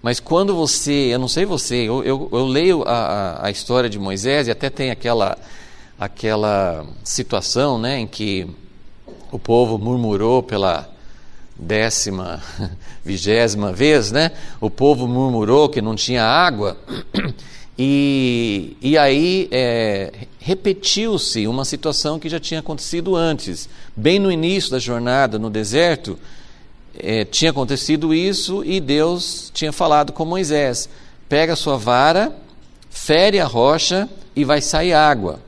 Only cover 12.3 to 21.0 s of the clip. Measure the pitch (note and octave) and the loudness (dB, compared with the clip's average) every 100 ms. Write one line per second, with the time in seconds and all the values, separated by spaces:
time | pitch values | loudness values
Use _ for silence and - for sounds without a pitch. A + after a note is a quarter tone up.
12.3 | E2+ - - G2 E2+ - - - G2 F#2+ | -10 -10 -8 -8 -8 -12 -10 -6 -4 2
13.3 | A2+ A#2 G#2 G2+ F#2 C#3+ D3+ G2+ B2 D#3+ | 4 4 2 -2 2 4 4 4 0 0
14.3 | - - - A2 - C#3 C#3 B2 B2 C3+ | -2 -10 -4 -4 2 4 4 2 0 0
15.3 | A#2+ G#2 C3+ D3 C#3 G#2+ G#2+ - B2 A2 | 0 4 4 4 2 -2 -2 -2 0 2
16.3 | C#3+ F3+ A#2+ G2+ F2 - - - - E3+ | 4 2 2 -4 -6 -12 -12 -6 -4 -4
17.3 | - - - - - C3+ C#3+ C#3+ C#3 B2+ | -6 -12 -16 -16 -2 2 4 4 2 2
18.3 | A#2+ A#2 G2+ E2 - B2+ D#3 C#3+ C3+ E3+ | 2 0 -2 -4 -4 2 6 6 4 2
19.3 | F#3 F3+ B2+ B2 A#2 A2 G2+ F#2 - - | 2 0 0 0 0 0 -2 -4 -10 -20
20.3 | - - F#3+ G#3+ F#3+ - - | -10 -4 -2 0 -2 -2 -2